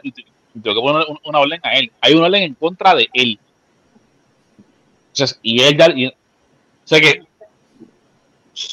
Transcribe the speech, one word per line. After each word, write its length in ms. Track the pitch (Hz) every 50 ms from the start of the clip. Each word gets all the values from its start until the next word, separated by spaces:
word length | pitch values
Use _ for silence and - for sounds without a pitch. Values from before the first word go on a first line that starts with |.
| -
y, 60 | 139
y 520 | 123 - 233 _ _ _ _ _ _ 120
tengo 160 | 107 110 101
que 40 | 104
poner 260 | 120 139 147 156 160 151
una, 120 | 147 151 -
una 140 | 151 151 151
orden 200 | 139 143 160 170 -
a 120 | 127 113
él. 180 | 131 131 113 - _
Hay 140 | - 123 147
una 120 | 160 165
orden 160 | 175 190 202 196
en 120 | 160 131
contra 400 | - 156 165 185 - - 190 180
de 140 | 147 113 - -
él. 260 | 127 127 120 110 - _ _ _ _ _ _ _ _ _ _ _ _ _ _ _ _ _ _ _ _ _ _ _ _ _ _ _ _ _ _ _ _ _ _ _
Entonces, 260 | - 139 127 - - -
y 180 | 113 113 120 127
él 140 | 143 147
ya... 120 | 147 165 170 165
y, 120 | 131 127
o 60 | 131 - _ _ _ _ _ _ _ _ _ _ _ _ _ _
sea 160 | - 160 156
que, 220 | 156 156 143 - - _ _ _ - _ _ _ _ _ _ _ - _ _ _ _ _ _ _ _ _ _ _ _ _ _ - - -